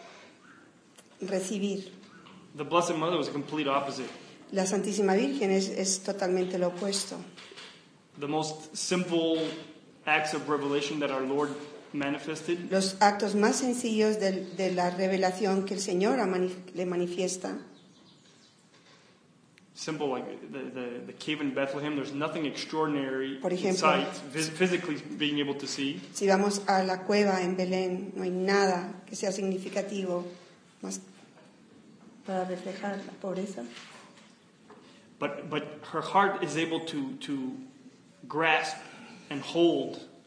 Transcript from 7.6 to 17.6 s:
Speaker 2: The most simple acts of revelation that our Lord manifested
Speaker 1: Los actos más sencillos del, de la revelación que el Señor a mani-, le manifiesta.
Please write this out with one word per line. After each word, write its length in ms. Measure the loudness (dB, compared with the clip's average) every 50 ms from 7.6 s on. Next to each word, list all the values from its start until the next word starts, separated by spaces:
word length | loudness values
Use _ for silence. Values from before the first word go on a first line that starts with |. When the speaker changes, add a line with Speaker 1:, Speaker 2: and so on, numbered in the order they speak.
| -18 -18 -18 -20 -20 -20 -20 -20 _ _ -12 -8
Speaker 2:
The 80 | -6 -2
most 480 | 0 0 0 -2 -4 -8 -12 -12 -8
simple 600 | -6 -2 0 2 2 2 2 2 2 4 4 2 2 0 -2 -4 -8 -12 -14 -18 -20 -20 -20 -20 -8 0
acts 280 | 2 2 4 4 2 -2
of 120 | -2 0 0
revelation 500 | 0 0 2 2 0 0 0 0 -2 -2
that 100 | 0 0
our 120 | 0 0 0
Lord 260 | 0 0 0 0 0 -2 -6 -10 -12 -14 -16 -16 -10 -6
manifested 760 | -4 -2 -2 -2 -4 -4 -6 -8 -6 -2 -2 -2 -2 -2 0
Speaker 1:
Los 260 | 2 2 2 2 2 6
actos 340 | 6 6 6 4 0 2 4
más 220 | 4 4 4 4
sencillos 640 | 4 0 0 0 0 0 0 2 4 4 4 4 4
del, 340 | 2 2 2 0 -4 -6 -4
de 160 | 0 0 0 2
la 180 | 2 2 2
revelación 760 | 2 2 2 2 4 4 4 2 2 2 2 2 2 2 2
que 80 | 0 -2
el 60 | -4
Señor 400 | -2 0 2 4 4 4 4 4
a 60 | 2
mani-, 260 | 2 2 2 2 0 -2 -6 -12 -10 -6
le 100 | -4 -2
manifiesta. 720 | -2 0 0 0 -2 0 -2 -2 -2 -2 -4 -6 -6 -6 -8